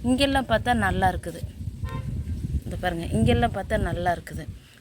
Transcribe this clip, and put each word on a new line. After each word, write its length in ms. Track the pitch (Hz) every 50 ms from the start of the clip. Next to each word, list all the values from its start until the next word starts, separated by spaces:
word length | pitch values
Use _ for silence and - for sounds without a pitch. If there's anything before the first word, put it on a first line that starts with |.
| - 240
இங்கெல்லாம் 420 | 254 247 277 277 269 269 262 - 226
பார்த்தா 220 | 214 - 247 247 226 208
நல்லா 220 | 185 185 190 190 185 180
இருக்குது. 280 | 165 - 175 165 165 - - - - - - - - - - - - - - - - - - - - - - - - -
இந்த 120 | - 180 - 180
பாருங்க, 240 | 180 175 170 165 165 -
இங்கெல்லாம் 400 | 214 226 - 240 240 240 226 220 202
பார்த்தா 200 | 190 - 220 208 202 214
நல்லா 220 | 170 170 175 180 170 165
இருக்குது. 280 | - - 156 160 151 - - - - - - -